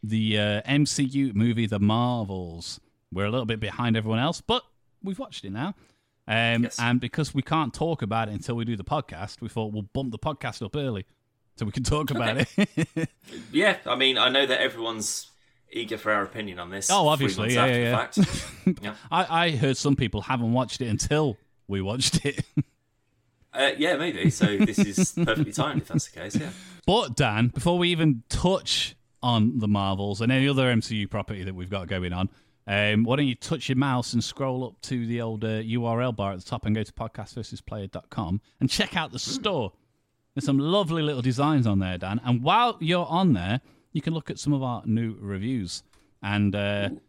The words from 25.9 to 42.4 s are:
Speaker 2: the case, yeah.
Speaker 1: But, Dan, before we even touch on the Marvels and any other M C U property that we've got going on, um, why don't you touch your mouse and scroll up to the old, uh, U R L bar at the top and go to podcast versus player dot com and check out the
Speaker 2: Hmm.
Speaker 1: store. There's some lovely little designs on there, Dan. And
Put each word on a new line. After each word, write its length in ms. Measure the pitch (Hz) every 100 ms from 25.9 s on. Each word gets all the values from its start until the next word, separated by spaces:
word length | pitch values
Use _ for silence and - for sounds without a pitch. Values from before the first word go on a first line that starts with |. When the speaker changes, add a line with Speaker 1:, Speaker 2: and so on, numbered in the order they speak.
| 160 -
Speaker 2:
the 100 | -
case, 160 | 87 -
yeah. 140 | 165 - - -
Speaker 1:
But, 320 | - 202 180 113
Dan, 320 | 135 107 123
before 300 | - 175 175
we 100 | 175
even 340 | 170 156 123 -
touch 680 | - 180 190 - - - - _ _
on 380 | 127 117 107 135
the 60 | 107
Marvels 540 | 104 98 98 101 101
and 100 | 117
any 160 | 131 135
other 220 | 135 127
M 140 | 117
C 140 | - 110
U 120 | 101
property 340 | 110 98 104
that 120 | 95
we've 160 | 92 90
got 180 | 98 85
going 240 | 95 90
on, 160 | 87 95 - _ _ -
um, 380 | 101 104 107
why 120 | 113 131
don't 100 | 143
you 80 |
touch 360 | 120 - 160 -
your 60 | 131
mouse 360 | 139 127 120
and 100 | 120
scroll 400 | - - 135 127 127
up 120 | -
to 240 | - 127 117
the 160 | 117
old, 200 | 113 110
uh, 60 | 110 110
U 220 | 113 117 117
R 160 | 117
L 100 | 127
bar 200 | 113 98
at 40 | 95
the 40 |
top 220 | - 113 113
and 80 |
go 80 | 107
to 100 | 107
podcast 400 | - 113 - 104
versus 300 | - 110 -
player 240 | - 110 98
dot 240 | - -
com 320 | - 90 98 _ _
and 80 | 131
check 260 | - 202
out 160 | 190 156
the 60 | 123
Speaker 2:
Hmm. 120 | -
Speaker 1:
store. 420 | 269 214 175 104 _ _ _ _ _ _
There's 100 | -
some 140 | 135 135
lovely 420 | 143 196 185 165
little 200 | 151 139
designs 440 | 123 123 143 156 113
on 120 | 101
there, 180 | 92 90
Dan. 240 | 92 107 -
And 160 | 120